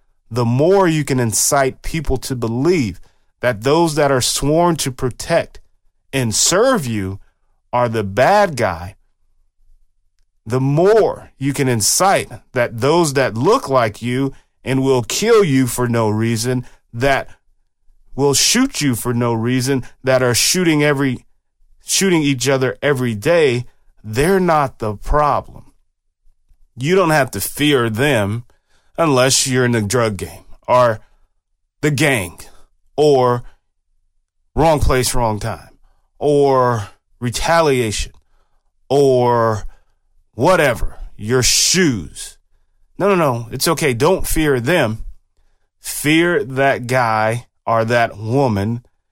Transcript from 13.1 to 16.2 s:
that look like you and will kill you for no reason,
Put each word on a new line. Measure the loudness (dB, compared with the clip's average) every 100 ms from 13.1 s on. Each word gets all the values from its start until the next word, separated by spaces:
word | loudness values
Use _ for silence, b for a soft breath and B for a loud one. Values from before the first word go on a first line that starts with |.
that | 0 -2
look | 0 0 0 2
like | 0 0 -2
you | -6 -4 -4 b b _
and | -4 -2
will | 2 0
kill | 0 -4 2 4
you | 4 2 0
for | -2 -2
no | 0 0
reason, | 0